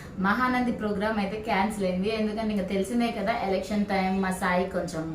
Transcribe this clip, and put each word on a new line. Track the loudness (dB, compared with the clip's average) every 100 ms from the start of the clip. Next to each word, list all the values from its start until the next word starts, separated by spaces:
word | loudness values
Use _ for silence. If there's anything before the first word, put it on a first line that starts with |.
| -12 -2
మహానంది | 2 2 2 2 2
ప్రోగ్రామ్ | 0 -2 0 0 0
అయితే | -2 -4
క్యాన్సిల్ | 0 2 2 0 0
అయింది. | 0 0 0
ఎందుకంటే | 0 0 -2
ఇంకా | -2 0
తెలిసిందే | 0 0 2 0
కదా, | 0 0 0
ఎలక్షన్ | 0 0 0 -2 0
టైమ్, | 2 2 2
మా | 0
సాయి | 0 0 2 0
కొంచెం | -2 -4 -4 -6